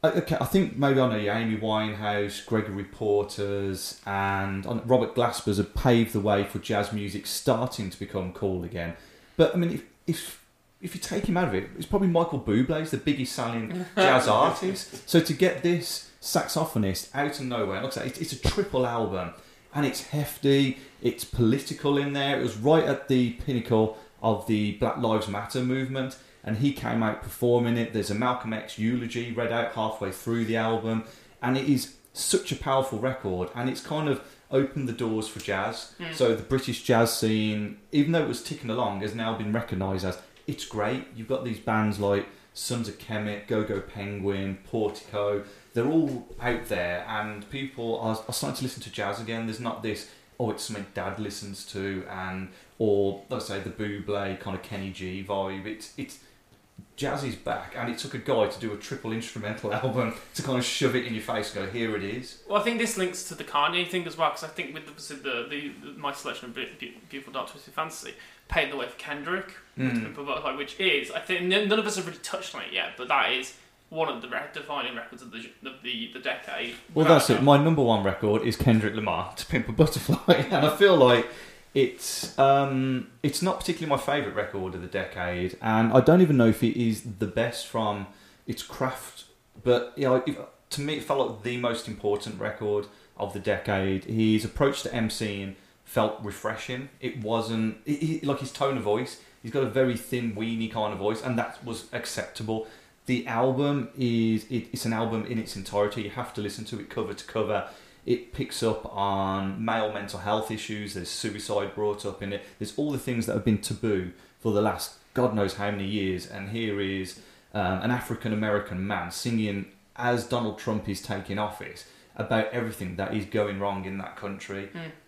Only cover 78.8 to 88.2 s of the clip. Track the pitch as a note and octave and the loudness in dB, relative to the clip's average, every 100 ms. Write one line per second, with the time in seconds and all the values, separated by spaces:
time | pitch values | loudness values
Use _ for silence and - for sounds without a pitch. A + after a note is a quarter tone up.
78.8 | G#2+ G#2+ G#2 E2+ F#2 - - - A3+ A2 | 6 0 -2 -2 -4 -8 -2 -2 -2 4
79.8 | D3+ - - E3 - E3+ C3+ E3 D3 - | 4 4 0 0 6 6 6 4 4 8
80.8 | G3 F3 B2+ A#2+ A#2 - - - - C#3 | 8 10 10 8 4 -6 -16 -20 -4 2
81.8 | B2+ - - - - - C3+ C#3 C#3 C3 | 2 2 -6 -6 -6 4 6 8 4 2
82.8 | C3 B2+ - - D3+ - F3+ F#3+ - E3 | 0 0 -4 -2 -2 0 0 0 -2 -4
83.8 | D#3 C#3 - D3 A#2 F#2+ G#2 G2+ F#2 F2+ | 0 0 2 0 0 -2 -4 -4 -6 -6
84.8 | F2 G2 F#2 F#2+ F2+ F2+ F2+ - A2+ A2 | -4 -4 -4 -4 -4 -2 -2 -2 0 4
85.8 | A2+ C3 B2+ E3+ F3 C#3 A#2 G#2+ A#2 - | 6 8 8 10 10 8 6 6 2 2
86.8 | A#2 G#2+ B2 F#2+ G#2+ - A#2 - - A#2+ | 0 0 -4 -4 -2 0 -2 -2 -6 -2
87.8 | G#2+ G#2 G2 - | -2 -2 -6 -14